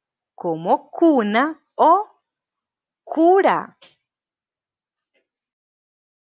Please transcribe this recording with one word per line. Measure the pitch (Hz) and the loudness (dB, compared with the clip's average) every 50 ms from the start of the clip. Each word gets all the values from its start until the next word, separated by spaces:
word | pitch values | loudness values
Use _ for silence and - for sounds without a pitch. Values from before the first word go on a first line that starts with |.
| _ _ _ _ _ _ _ | _ _ _ _ _ _ _
como | - - 175 160 160 165 190 247 254 - _ | -12 -8 -8 -8 -6 -2 -4 -4 -4 -4 _
cuna | - - 339 330 302 254 214 208 208 226 277 311 320 - _ _ _ | -4 0 0 2 2 2 -2 -2 -2 -2 -2 -2 -6 -12 _ _ _
o | - 254 302 339 392 427 - _ _ _ _ _ _ _ _ _ _ _ _ _ _ _ _ _ _ _ | 0 2 2 2 2 0 -6 _ _ _ _ _ _ _ _ _ _ _ _ _ _ _ _ _ _ _
cura. | - - 294 330 349 370 392 359 277 180 156 - - _ _ - _ _ _ _ _ _ _ _ _ _ _ _ _ _ _ _ _ _ _ _ _ _ _ _ _ _ _ _ _ _ _ _ _ _ _ _ _ _ _ _ _ _ _ _ _ _ _ | -10 -2 0 2 4 4 4 2 0 -2 -2 -6 -12 _ _ -20 _ _ _ _ _ _ _ _ _ _ _ _ _ _ _ _ _ _ _ _ _ _ _ _ _ _ _ _ _ _ _ _ _ _ _ _ _ _ _ _ _ _ _ _ _ _ _